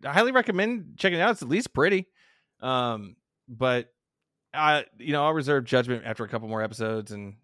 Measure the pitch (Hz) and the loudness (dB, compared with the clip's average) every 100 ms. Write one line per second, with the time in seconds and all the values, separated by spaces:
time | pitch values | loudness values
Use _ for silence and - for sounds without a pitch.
0 | 139 165 240 262 - 180 214 240 165 - | -2 2 4 4 2 0 0 -2 -10 -2
1 | 190 170 208 220 123 180 - - 165 190 | 0 2 2 0 0 -2 0 2 2 2
2 | 180 _ _ _ _ - 127 127 120 110 | -2 _ _ _ _ -10 -2 0 0 -4
3 | 101 113 _ _ - 117 127 123 117 _ | -10 -18 _ _ -16 -2 0 0 -4 _
4 | _ _ _ _ _ 151 151 151 - 107 | _ _ _ _ _ 0 2 2 0 -10
5 | 123 147 151 160 135 139 117 127 120 120 | -2 0 2 0 2 0 2 2 2 -2
6 | 113 110 107 113 110 110 107 113 110 110 | -4 -8 -6 -6 -4 -4 -4 -4 -4 -4
7 | 104 104 101 104 | -6 -12 -12 -16